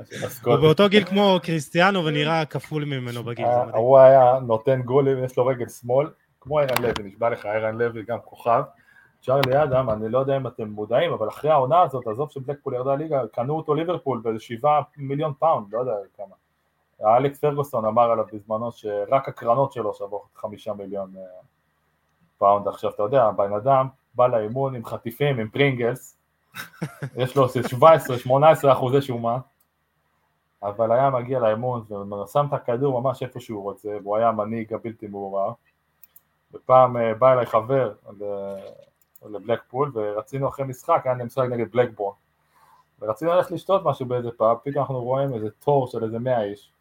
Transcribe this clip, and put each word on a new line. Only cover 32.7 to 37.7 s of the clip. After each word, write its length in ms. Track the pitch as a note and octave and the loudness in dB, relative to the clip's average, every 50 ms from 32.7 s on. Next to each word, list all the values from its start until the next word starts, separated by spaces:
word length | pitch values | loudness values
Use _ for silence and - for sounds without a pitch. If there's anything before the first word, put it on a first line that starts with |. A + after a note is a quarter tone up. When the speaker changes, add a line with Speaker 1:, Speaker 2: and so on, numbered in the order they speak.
| A#2 A#2+ C#3 C#3+ B2+ A#2+ | -2 0 0 0 0 0
Speaker 2:
ממש 220 | B2+ C3+ A#2 - B2+ | -2 -2 -4 -4 -8
איפה 160 | B2+ - B2 | -12 -12 -12
שהוא 240 | - - A2+ G2+ G2 | -12 -10 -10 -8 -8
רוצה, 340 | G2+ F#2+ - - G#2 G#2 G#2 | -8 -10 -10 -10 -10 -10 -8
והוא 160 | G2 G2+ G#2 | -6 -4 0
היה 120 | A2 A#2 A2+ | 2 2 2
המנהיג 440 | A2 G#2+ G#2 G#2+ A2+ A2+ A2 A2+ A2 | 2 0 -4 -4 -6 -8 -8 -8 -8
הבלתי 340 | G#2 - A#2 A2 - A2 | -8 -8 -10 -12 -12 -14
מעורער. 440 | G#2 G2+ G2+ G2+ G2 G2 G2 G2 A2 A#2+ - _ _ _ _ _ _ _ _ _ _ _ _ _ _ _ _ _ _ - | -12 -10 -10 -10 -6 -4 -4 -4 -4 -6 -10 _ _ _ _ _ _ _ _ _ _ _ _ _ _ _ _ _ _ -20
ופעם, 440 | - _ - C3 B2+ B2+ B2 A#2+ | -8 _ 4 6 6 6 6 4
אה, 160 | A#2+ A#2 A2+ G#2+ | 0 0 0 2
בא 200 | A2 B2+ C3 C3 | 4 4 4 4
אליי 120 | B2 A#2 | 4 2
חבר 480 | - - A2 A2 A#2 | 0 0 -2 0 0